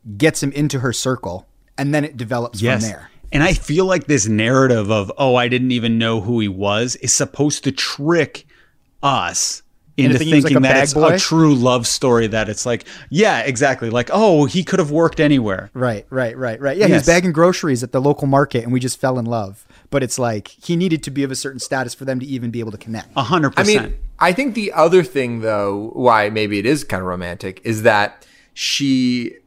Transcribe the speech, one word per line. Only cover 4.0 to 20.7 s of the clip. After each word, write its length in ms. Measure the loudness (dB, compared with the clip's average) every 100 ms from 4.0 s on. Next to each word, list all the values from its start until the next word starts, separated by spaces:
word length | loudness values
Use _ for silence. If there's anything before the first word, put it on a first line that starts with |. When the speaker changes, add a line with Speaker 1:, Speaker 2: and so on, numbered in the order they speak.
| 0
Speaker 2:
this 200 | 0 2
narrative 640 | 0 2 4 4 2 2
of, 180 | 0 -2 -2
"Oh, 180 | 2
I 120 | 2 2
didn't 240 | 0 0
even 260 | 0 0 0
know 220 | 0 -2
who 200 | -2 -2
he 80 | -2
was," 480 | -2 -2 0 -2 -4
is 160 | -4
supposed 500 | -2 -2 0 -2 0
to 80 | -4
trick 720 | -4 -6 -4 0 0 0 -6 _ _ _ _ _ _
us 600 | -2 0 -2 -4 -6 -8 _ _ _ 0
into 100 | 2
Speaker 1:
Into 20 | 2
thinking 140 | 4
he 20 | 2
was, 60 |
like, 60 | 6
Speaker 2:
thinking 120 | 4
Speaker 1:
a 20 | 6
Speaker 2:
that 60 |
Speaker 1:
bag 100 | 4
Speaker 2:
it's 100 | 2
Speaker 1:
boy? 200 | 4 4
Speaker 2:
a 60 | 2
true 360 | 2 4 6
love 300 | 6 4 2 0
story, 400 | -2 2 2 2
that 220 | -2 -2
it's 160 | -4
like, 200 | -4 -4 -6 -20 -6
yeah, 300 | 2 2 2
exactly. 480 | -2 2 0 0 -2
Like, 200 | -2 0
"Oh, 340 | 2 4 4
he 180 | 4 0
could 140 | 0 0
have 120 | 0
worked 280 | 2 0 2
anywhere." 480 | 2 4 2 -4 -8
Speaker 1:
Right, 320 | -4 -4 -4 -6
right, 260 | -4 -4 -4
right, 220 | -6 -4
right. 160 | -4 2
Yeah, 100 | 2
he 60 |
was 80 | 4 4
Speaker 2:
Yes. 80 |
Speaker 1:
bagging 160 | 2 2
groceries 520 | 4 2 2 -2 -2
at 80 | -2
the 80 | 0
local 260 | 0 0 2
market, 360 | 2 2 -2
and 100 | -2
we 60 | -2
just 180 | -2 -2
fell 180 | -2 -2
in 60 |
love. 400 | -4 -4 -6 -12 _ _ _
But 120 | -4
it's 140 | -2 -2
like, 300 | -2 -4 -10 _
he 140 | -4